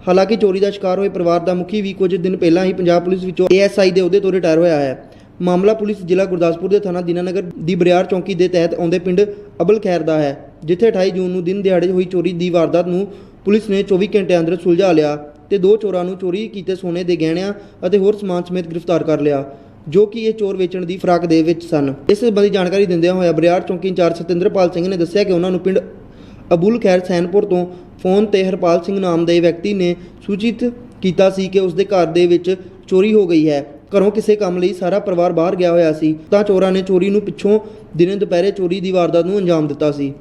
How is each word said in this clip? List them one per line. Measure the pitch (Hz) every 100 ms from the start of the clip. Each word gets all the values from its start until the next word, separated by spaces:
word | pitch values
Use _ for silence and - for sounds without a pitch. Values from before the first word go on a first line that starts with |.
| -
ਹਾਲਾਂਕਿ | 185 190 220
ਚੋਰੀ | 208 190
ਦਾ | 202
ਸ਼ਿਕਾਰ | 196 185 185
ਹੋਏ | 196
ਪਰਿਵਾਰ | 190 170 175
ਦਾ | 180
ਮੁਖੀ | 180 175 214
ਵੀ | 196
ਕੁਝ | 190 185 180
ਦਿਨ | 180 185
ਪਹਿਲਾਂ | 175 170
ਹੀ | 185
ਪੰਜਾਬ | 190 175 175
ਪੁਲਿਸ | 175 185
ਵਿੱਚੋਂ | 185 175 180
ਏ | 185
ਐਸ | 196 202
ਆਈ | 190
ਦੇ | 185
ਅਹੁਦੇ | 180 196
ਤੋਂ | 190
ਰਿਟਾਇਰ | 185 175 160
ਹੋਇਆ | 175 151
ਹੈ। | 139 127 - - - -
ਮਾਮਲਾ | 180 180 196
ਪੁਲਿਸ | 214 208 196
ਜ਼ਿਲ੍ਹਾ | 170 185 190
ਗੁਰਦਾਸਪੁਰ | 180 170 165 185
ਦੇ | 202
ਥਾਣਾ | 196 175
ਦੀਨਾਨਗਰ | 175 175 185 185 180 -
ਦੀ | 165
ਬਰਿਆਰ | 185 175 175
ਚੌਂਕੀ | 185 190 185
ਦੇ | 175 180
ਤਹਿਤ | 180 170
ਆਉਂਦੇ | - 170 165
ਪਿੰਡ | 185 180 202 - - -
ਅਬਲ | 175 214
ਖੈਰ | 214 175
ਦਾ | 160 156
ਹੈ, | 147 139 - -
ਜਿੱਥੇ | 156 175 226
ਅਠਾਈ | 190 185
ਜੂਨ | 185 180
ਨੂੰ | 185
ਦਿਨ | 170 196
ਦਿਹਾੜੇ | 190 180 175
ਹੋਈ | 185
ਚੋਰੀ | 185 185 170
ਦੀ | 170 180
ਵਾਰਦਾਤ | 170 160 165 180
ਨੂੰ | 180 196 - - -
ਪੁਲਿਸ | 190 214 214
ਨੇ | 196
ਚੌਵੀ | 196 185 208 208
ਘੰਟਿਆਂ | 170 175
ਅੰਦਰ | 165 170
ਸੁਲਝਾ | 185 170 190
ਲਿਆ | 156 151 147 - - -
ਤੇ | 202
ਦੋ | 185 220
ਚੋਰਾਂ | 214 180
ਨੂੰ | 175 185
ਚੋਰੀ | 185 185 220
ਕੀਤੇ | 202 175 185
ਸੋਨੇ | 180 170
ਦੇ | 180 170
ਗਹਿਣਿਆਂ | 160 170 196 208 - - 185
ਅਤੇ | 202
ਹੋਰ | 196 208
ਸਮਾਨ | 202 175
ਸਮੇਤ | 175 180 165
ਗ੍ਰਿਫਤਾਰ | 165 165 165
ਕਰ | 151 147
ਲਿਆ, | 147 139 135 - - - -
ਜੋ | 165 214
ਕਿ | 226
ਇਹ | 220
ਚੋਰ | 220 202 190
ਵੇਚਣ | 180 185 170
ਦੀ | 180
ਫਿਰਾਕ | 180 175 170
ਦੇ | 160
ਵਿੱਚ | 160 160
ਸਨ। | - 151 139 135 -
ਇਸ | 208
ਸੰਬੰਧੀ | 240 202 202
ਜਾਣਕਾਰੀ | 190 180 196 202
ਦਿੰਦਿਆਂ | 175 170
ਹੋਇਆ | 185 175
ਬਰਿਆਰ | 156 170 180
ਚੌਂਕੀ | - 180 190
ਇੰਚਾਰਜ | 180 170 165
ਸਤਿੰਦਰਪਾਲ | 170 175 202 196 180
ਸਿੰਘ | 165 185
ਨੇ | 190
ਦੱਸਿਆ | 165 202
ਕਿ | 196
ਉਹਨਾਂ | 175 185
ਨੂੰ | 180
ਪਿੰਡ | 185 190 - - - - - - -
ਅਬੁਲ | 175 196 240
ਖੈਰ | 220 180
ਸੈਨਪੁਰ | 180 175 180 202
ਤੋਂ | 202 180 180 - - -
ਫੋਨ | 185 196 208
ਤੇ | 202
ਹਰਪਾਲ | 190 185 180 175
ਸਿੰਘ | 175 196
ਨਾਮ | 185 170
ਦੇ | 170 170
ਵਿਅਕਤੀ | 170 170 202
ਨੇ | 202 175 175 - - -
ਸੂਚਿਤ | 202 233 202 247 240 - -
ਕੀਤਾ | 185 170 190
ਸੀ | 190 190
ਕਿ | 190
ਉਸ | 185
ਦੇ | 165
ਘਰ | 196 190 165
ਦੇ | 170 175
ਵਿੱਚ | 175 175 185 - - -
ਚੋਰੀ | 185 214
ਹੋ | 214 185
ਗਈ | 165 151
ਹੈ। | 143 135 - - 196
ਘਰੋਂ | 196
ਕਿਸੇ | 208 214 208
ਕੰਮ | 196 180
ਲਈ | 180
ਸਾਰਾ | 180 180 202
ਪਰਿਵਾਰ | 202 175 175
ਬਾਹਰ | 165 170 190
ਗਿਆ | 180
ਹੋਇਆ | 170 165
ਸੀ, | 156 156 156 -
ਤਾਂ | 202
ਚੋਰਾਂ | 208 185 190
ਨੇ | 190
ਚੋਰੀ | 185 185 196
ਨੂੰ | 208
ਪਿੱਛੋਂ | 202 160 202 214 - - - 156
ਦਿਨੇ | 175 196
ਦੁਪਹਿਰੇ | 185 175 196
ਚੋਰੀ | 196 180 196
ਦੀ | 185
ਵਾਰਦਾਤ | 185 170 170
ਨੂੰ | 170 202
ਅੰਜਾਮ | 180 165 151
ਦਿੱਤਾ | 143 151
ਸੀ। | 143 139 139